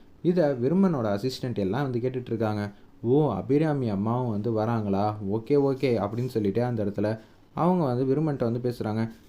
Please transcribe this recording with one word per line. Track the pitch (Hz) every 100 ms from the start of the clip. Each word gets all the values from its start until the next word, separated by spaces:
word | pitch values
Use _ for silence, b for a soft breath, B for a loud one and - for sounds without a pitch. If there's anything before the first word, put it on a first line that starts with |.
| B -
இதை | 165 180
விருமனோட | 147 127 127 180 196 147 110
அசிஸ்டன்ட் | 101 - - 127
எல்லாம் | 101 95 117
வந்து | 139 120
கேட்டுட்டு | 127 131 117
இருக்காங்க. | 113 110 104 104 B B -
"ஓ, | 113 139 147
அபிராமி | 95 110 143 160 143 120
அம்மாவும் | 98 107 120 123
வந்து | 104 117 110
வராங்களா? | 110 117 104 98 107 104 98
ஓகே, | 107 113 143
ஓகே," | 139 135 135 113 101
அப்படின்னு | 113 123
சொல்லிட்டு | 117 101 104
அந்த | 123 113
இடத்துல | 104 101 104 113 B B _
அவங்க | - 165 185
வந்து | 143 123
விருமன்ட்ட | 131 139 156 135 120
வந்து | 120 123
பேசுறாங்க. | 120 110 110 113 B